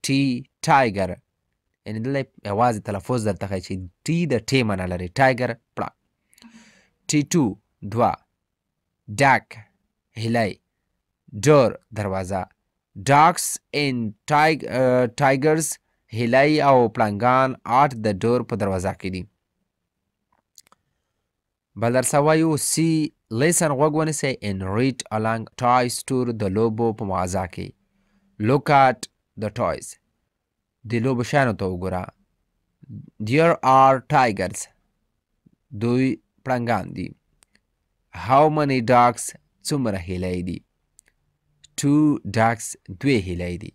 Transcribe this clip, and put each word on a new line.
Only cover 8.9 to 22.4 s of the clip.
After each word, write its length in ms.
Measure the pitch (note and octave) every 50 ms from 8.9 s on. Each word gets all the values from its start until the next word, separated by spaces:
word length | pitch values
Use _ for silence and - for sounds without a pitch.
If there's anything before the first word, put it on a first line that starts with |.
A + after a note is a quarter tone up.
| _ _ _ -
ډک. 360 | G#2 G#2 C#3 C#3 C3 A2+ - _ - A2 G#2 _ _ _ _ _ _ _ _ _ _ A2+
هیلی. 340 | A2 A2+ A#2 A#2 A2+ G2 - _ _ _ _ _ _ _ _ _ _ _ _ _ _ - -
ډور. 360 | G#2 G2 C#3+ D3+ C#3+ B2+ G#2 - - _ _
دروازه. 520 | - A2 G#2 G2+ F#2+ F#2+ F#2+ F2+ G2 F#2 F2+ - _ _ _ _ _ _ _ _ _ G2+ G2 C3
Ducks 480 | C#3 C#3+ D3+ E3+ F3+ - - - - - _ _ -
and 360 | C#3+ D3 C#3 C3 A#2+ A#2 G#2+ G2+ _ _ -
tig-، 340 | D3+ D3 D3+ D#3+ D#3+ C#3 - A#1
اه، 380 | F2+ B2+ C3 B2+ B2+ B2+ B2+ A#2+ A2 -
tigers، 460 | C#3+ C3+ C#3 C#3 C3 D#3 D#3 D#3+ D#3 - - - _ _ _ _ _ _
هیلی 540 | - G#2+ A#2+ A#2 A#2+ C3 C#3 D3+ D3+ D3+
او 320 | C#3+ C#3+ C3+ B2+ A#2+ A2 G2+ A#2+
پړانګان 560 | A#2 G#2 G2+ G2+ A2+ B2 B2+ C3 C3 C3 B2+ - _ -
at 240 | A#2 C3 C#3+ D3 C3
the 180 | A2+ G#2+ A2 G#2
door، 280 | F#2 - A#2 A#2+ B2 A#2
په 120 | - A#2+
دروازه 380 | G2+ G#2 G2 F#2+ F#2 F2 F#2+ E2+
کې 160 | _ - F#2+
دي. 140 | F#2 F#2 F2 - _ _ _ _ _ _ _ _ _ _ _ _ _ _ _ _ _ _ _ _ _ _ _ _ _ - _ _ _ _ _ _ _ _ _ _ _ _ _ _ _ _ _ _ _ _ _ _ _
بل 180 | G2+ G#2 A#2 B2
درس 220 | B2+ B2 - -
وایو، 420 | D3 C#3+ D#3 D#3+ D#3+